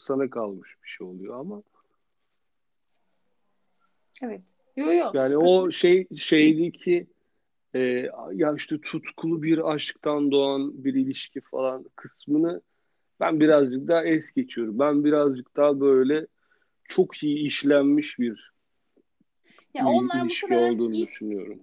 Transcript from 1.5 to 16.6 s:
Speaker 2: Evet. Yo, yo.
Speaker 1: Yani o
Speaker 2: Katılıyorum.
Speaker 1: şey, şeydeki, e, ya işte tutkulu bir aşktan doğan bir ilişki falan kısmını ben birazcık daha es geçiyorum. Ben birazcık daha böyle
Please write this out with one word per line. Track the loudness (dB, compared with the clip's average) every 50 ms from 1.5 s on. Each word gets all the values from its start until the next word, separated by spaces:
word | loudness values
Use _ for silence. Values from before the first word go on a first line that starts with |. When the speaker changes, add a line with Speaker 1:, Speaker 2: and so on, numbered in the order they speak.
| -14 -16 -18 _ _ _ _ _ _ _ _ _ _ _ _ _ _ _ _ _ _ _ _ _ _ _ _ _ _ _ _ _ _ _ _ _ _ _ _ _ _ _ _ _ _ _ _ _ _ _ _ _ -18 -14 -12
Speaker 2:
Evet. | -12 -12 -12 -16 _ _ _ _ _ _
Yo, | -4 -2
yo. | 2 2 2 2 0 0
Speaker 1:
Yani | 0 0 2 2 4
o |
Speaker 2:
Katılıyorum. | 4 4 4 4 2 0
Speaker 1:
şey, | -2 2 4 6 6 4 2 -2 -8 -10
şeydeki, | -2 2 4 6 6 6 6 4 0 -4 -4 -6 -2 0 0 0 -2 -6 _ _ _ _ _ _ _ _ _ _ _ _ -4
e, | -2 0 0 0 -2 -4 -6 -10 -12 -12 -8 -4
ya | -2 0 0 -2
işte | -4 -6 -8 -8 -8
tutkulu | -8 -8 -10 -10 -10 -12 -12 -8 -4 -4 -4 -2 0
bir | 0 0 0 0 0 -2
aşktan | -4 -4 -8 -10 _ -4 -2 0 0 0 2
doğan | 2 2 2 2 0 -2 -4 -6 -6 -6 -4
bir | -2 0
ilişki | 0 -2 -2 -4 -8 -10 -14 -14 -16
falan | -14 _ -6 -4 -4 -4 -4 -6 -12 -18 _
kısmını | -20 -20 -20 _ _ -6 -2 0 0 0 0 -2 -6 -12 _ _ _ _ _ _ _ _ _ _ -2
ben | -2 0 2 4
birazcık | 4 6 6 6 4 2 0 -4 -2 0
daha | 0 0 2
es | 0 0 -2 -2 -4
geçiyorum. | -4 -6 -4 -4 -4 -6 -6 -4 -2 0
Ben | 0 2 2 2 2
birazcık | 2 2 2 2 2 0 -4 -8 _ _
daha | 2 2 2 2 2
böyle | 4 4 4 4 4 2 0 -2 -4 -8 _ _ _ _ _ _